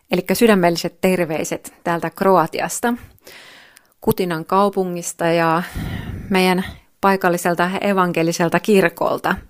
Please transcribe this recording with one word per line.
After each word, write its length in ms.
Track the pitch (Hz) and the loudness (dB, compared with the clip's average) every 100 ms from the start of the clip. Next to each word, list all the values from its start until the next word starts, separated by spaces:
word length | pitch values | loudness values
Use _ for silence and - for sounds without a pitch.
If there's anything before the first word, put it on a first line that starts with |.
| - | -4
elikkä 240 | 185 - 185 | -4 -2 2
sydämelliset 680 | 233 202 175 170 170 - | 4 6 4 0 -4 -2
terveiset 720 | 190 180 165 156 170 156 - - | 0 0 -2 -4 -4 -8 -12 -10
täältä 260 | - 170 165 | -4 -4 -4
Kroatiasta, 840 | - 190 185 160 - 170 - 240 240 - _ - - - - - - _ _ | 0 4 4 4 -2 -6 -4 -4 -4 -8 _ -20 -20 -20 -20 -20 -20 _ _
Kutinan 440 | - - 185 160 160 | -4 -2 -2 -6 -2
kaupungista 800 | 190 202 196 185 175 170 - 170 | 0 2 0 -4 -4 -8 -4 0
ja 380 | 170 165 160 180 - - - - - - | 2 2 0 -2 -8 -8 -8 -10 -10 -2
meidän 360 | 190 185 180 185 - _ _ | 2 2 2 -2 -10 _ _
paikalliselta 680 | 196 190 185 175 180 170 180 190 | 0 2 0 0 0 0 -2 -2
evankeliselta 800 | 202 196 180 165 165 170 170 175 | -2 0 0 0 0 0 0 0
kirkolta. 760 | 196 202 170 - - - 160 196 | 2 4 4 2 -2 -2 -2 -4